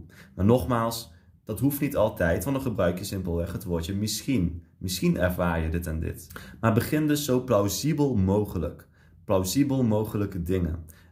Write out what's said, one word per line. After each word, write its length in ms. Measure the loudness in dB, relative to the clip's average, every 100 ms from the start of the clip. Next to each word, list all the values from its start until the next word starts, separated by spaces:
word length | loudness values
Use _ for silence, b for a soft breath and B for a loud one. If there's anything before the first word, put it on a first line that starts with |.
| -10 B B
Maar 100 | 0
nogmaals, 680 | 4 4 4 0 0 -4 -10 b b b
dat 160 | -10 -2
hoeft 200 | 0 0
niet 160 | -2 2
altijd, 480 | 0 2 2 2
want 120 | 0 -2
dan 80 |
gebruik 340 | -2 0 0 0
je 60 |
simpelweg 480 | -4 -6 -4 -4 -4
het 120 | -6
woordje 300 | -4 -4 -2
misschien. 680 | -4 -2 -4 0 0 0 -2 B B
Misschien 360 | -6 -2 0 2
ervaar 420 | 2 2 0 0
je 80 | 0
dit 180 | -2 -4
en 140 | -4
dit. 260 | -4 -8 -14 B B B
Maar 140 | 2
begin 320 | 2 2 0 0
dus 180 | 0
zo 200 | 2 0
plausibel 720 | 2 2 2 0 -2 0 2
mogelijk. 720 | 2 2 2 0 -4 -6 -8 -20 b b b
Plausibel 580 | 0 0 2 2 2 4
mogelijke 600 | 2 2 0 -2 -2 -4
dingen. 420 | -2 0 0 -4 -10 B B